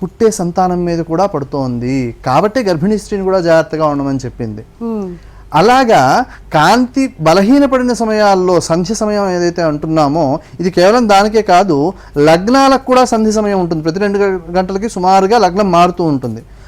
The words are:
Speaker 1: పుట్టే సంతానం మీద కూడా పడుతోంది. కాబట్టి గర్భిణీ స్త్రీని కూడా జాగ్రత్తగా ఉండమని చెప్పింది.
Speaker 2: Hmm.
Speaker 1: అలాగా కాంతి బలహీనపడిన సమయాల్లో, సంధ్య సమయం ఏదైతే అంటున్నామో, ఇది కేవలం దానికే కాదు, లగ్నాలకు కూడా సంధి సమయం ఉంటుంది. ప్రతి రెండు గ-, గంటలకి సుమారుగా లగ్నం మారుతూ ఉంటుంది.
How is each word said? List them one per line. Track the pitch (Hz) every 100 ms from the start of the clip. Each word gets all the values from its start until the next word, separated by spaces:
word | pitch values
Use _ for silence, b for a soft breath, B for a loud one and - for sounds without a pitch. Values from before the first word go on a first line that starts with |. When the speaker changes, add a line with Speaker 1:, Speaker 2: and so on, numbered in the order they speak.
Speaker 1:
పుట్టే | 180 - 220
సంతానం | 208 175 170 185 175
మీద | 175 170
కూడా | 160 165 196
పడుతోంది. | 151 135 143 127 120 123 135 120 - 131
కాబట్టి | 135 208 262
గర్భిణీ | 202 165 185 214
స్త్రీని | - 202
కూడా | 190 190
జాగ్రత్తగా | 170 160 156 156 156
ఉండమని | 143 139 135
చెప్పింది. | 127 - 113 107 - -
Speaker 2:
Hmm. | 233 220 190 170 B B -
Speaker 1:
అలాగా | 156 202 262 240 180 131 185 254 B -
కాంతి | 160 160 233 247 269 262 -
బలహీనపడిన | 160 175 196 285 277 262 247
సమయాల్లో, | 233 220 214 208 190 180 175
సంధ్య | - 170 180
సమయం | 220 208 208 196
ఏదైతే | 180 175 175
అంటున్నామో, | 165 147 160 160 143 156 139 156 B -
ఇది | 180
కేవలం | 175 185 240 220
దానికే | 196 214 214
కాదు, | 202 180 196 143 160 190 B 147
లగ్నాలకు | 151 170 196 269 269 269
కూడా | 262 254
సంధి | 254 226 220
సమయం | 214 208 196
ఉంటుంది. | 170 165
ప్రతి | 160 175
రెండు | 208 202
గ-, | 202 185 165
గంటలకి | 180 190 196 220
సుమారుగా | 202 180 190 190 233
లగ్నం | 185 185 202
మారుతూ | 170 180 180
ఉంటుంది. | 165 139 123 110 b b